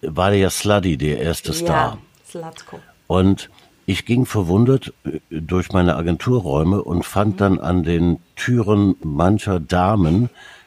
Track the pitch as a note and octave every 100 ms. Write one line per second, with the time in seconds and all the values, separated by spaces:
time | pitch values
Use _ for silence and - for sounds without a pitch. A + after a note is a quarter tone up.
0 | - D#2 F#2 G2+ F#2+ - G2+ G#2 F#2 D2
1 | D2+ D2 E2+ D#2+ - D#3+ E3+ D#3 - A2
2 | _ _ - F3 D#3+ - - - - _
3 | _ F2+ F#2 F#2+ - _ _ _ - G2
4 | - A#2+ B2+ A2 E2+ F#2+ B2 C3+ - -
5 | - D#2 _ D#2+ D#2+ F2+ F2 G2 F2 C#2
6 | E2+ E2 - B2 F2 C#2+ D#2+ G2+ - F2
7 | - G2 G#2+ F#2 G2+ F#2+ D#2 F2+ D#2+ E2+
8 | F2 D#2+ _ - - B2 G#2 G#2 G2+ F2+
9 | D#2+ D2 F2+ G#2+ - F2+ D#2 F2+ F2+ G#2+
10 | E2 F2+ A#2+ - - -